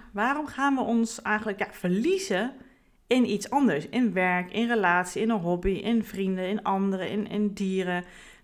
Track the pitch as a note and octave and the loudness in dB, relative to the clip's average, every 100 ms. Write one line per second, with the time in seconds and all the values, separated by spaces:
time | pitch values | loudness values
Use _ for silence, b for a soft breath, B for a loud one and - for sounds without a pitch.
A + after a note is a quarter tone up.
0 | - G3+ A#3+ D4 C#4+ - C#4 C4 A3 A#3 | -6 -2 0 0 -4 -2 0 2 2 0
1 | A3+ - - G#3+ G#3+ G3 - - F3 F#3+ | 0 -2 -2 -2 -2 -4 -6 -4 0 2
2 | D4 F#4+ - F#3 A#3+ - B B B B | 2 0 0 -2 -2 -6 B B B B
3 | - B3+ A#3 G3+ - C#4 B3 D3 - B3 | 0 2 2 0 -2 2 4 2 -2 0
4 | A#3 F#3 F#3 F3+ F3+ - A#3 A#3 F3+ F3 | 0 2 2 0 -2 -2 0 2 4 4
5 | F3+ - A3 A3 E3+ F3 F#3+ F3+ A3 A#3 | 0 -2 0 0 0 0 0 0 0 0
6 | - F#3+ F#3+ F#3 F#3 G#3 F#3+ G3 G3 F#3+ | 0 -2 -2 -2 -2 -2 0 0 0 0
7 | F3 G#3 G#3 G#3 G#3 G#3 F#3+ F#3+ F3+ F3+ | -2 -4 -4 -2 -2 -2 -2 0 0 -2
8 | F3+ B B B | -6 B B B